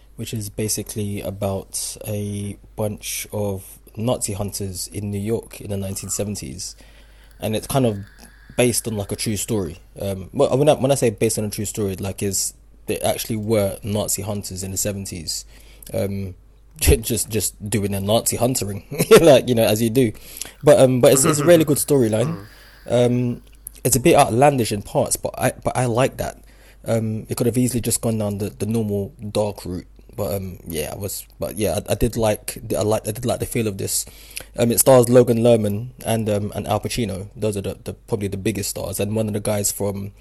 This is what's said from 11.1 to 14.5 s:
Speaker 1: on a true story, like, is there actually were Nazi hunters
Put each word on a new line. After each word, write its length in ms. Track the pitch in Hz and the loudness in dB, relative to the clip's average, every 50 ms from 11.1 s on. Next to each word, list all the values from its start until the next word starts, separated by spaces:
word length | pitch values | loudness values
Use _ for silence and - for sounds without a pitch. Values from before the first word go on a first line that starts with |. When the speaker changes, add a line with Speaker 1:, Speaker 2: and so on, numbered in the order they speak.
| 107 - 120 110 - - | 2 2 0 0 0 -2
Speaker 1:
on 40 | 107 | -4
a 60 | 104 | -4
true 160 | - - 104 | -4 -6 -6
story, 300 | 95 - - 104 98 95 | -6 -4 -4 -4 -4 -4
like, 260 | 90 98 95 92 - | -4 -6 -8 -6 -4
is 320 | 107 101 95 - - - - - - - - - - | -4 -2 -2 -2 -4 -4 -8 -12 -20 -20 -20 -14 -8
there 140 | - 104 - - | -8 -6 -4 -2
actually 340 | 107 107 - - - 113 | -4 -4 -4 -4 -6 -6
were 420 | 110 104 104 113 104 101 98 95 - - | -4 -2 0 2 2 2 0 -2 -4 -6
Nazi 380 | 107 101 107 98 - - - | -4 -2 -2 -2 -2 -4 -4
hunters 400 | 98 104 104 101 95 - | -4 -4 -6 -6 -6 -8